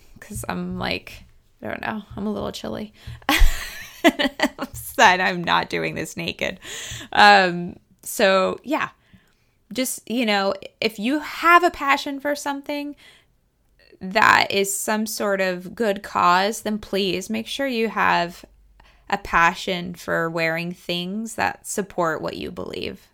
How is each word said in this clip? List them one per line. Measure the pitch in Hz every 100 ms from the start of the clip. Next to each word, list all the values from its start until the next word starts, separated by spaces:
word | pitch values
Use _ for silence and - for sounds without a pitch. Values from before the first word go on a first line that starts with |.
| - -
'cause | - 214 -
I'm, | 180 180 185
like, | 185 - - - - _ _ -
I | 220
don't | -
know, | - 214 196 220
I'm | 208
a |
little | 202 -
chilly. | - - - 214 _ - - -
<laughs> | 294 - - - - - - 339 - 277 - 269 -
Upset | 269 - - - 220 180
I'm | 190 175
not | 175 170 165
doing | 175 165 156
this | 160 -
naked. | 165 - - 185 - - - - -
Um, | - 208 202 185 175 175 - _ _
so, | - - 202 190 185 -
yeah. | - 294 - - _ - _ _ _ _ -
Just, | 208 254 - -
you | 226 220
know, | 202 196 - - -
if | 220 220
you | 220 294
have | - - 330 349
a | 349
passion | 349 285 285 294 277
for | 294 285
something | 285 277 285 294 285 285 - - _ _ _ _ _ _ _ -
that | 185 214 - - -
is | 196 196 -
some | - 214 220
sort | - 214 196
of | 185 180 180
good | - 220 202
cause, | - 208 180 180 202 220
then | 214 214
please | - 190 196 175 196
make | 220 220
sure | - 277
you | 233 226
have | 202 180 175 175 - - _ _ _ _ _ -
a | 202
passion | - 175 170 185 - 180 180
for | 170 - 170 165
wearing | 170 165 160 170
things | 175 - 175 175 208 226 -
that | 196 - -
support | - 196 - 165 151
what | - -
you | -
believe. | 180 - - - - _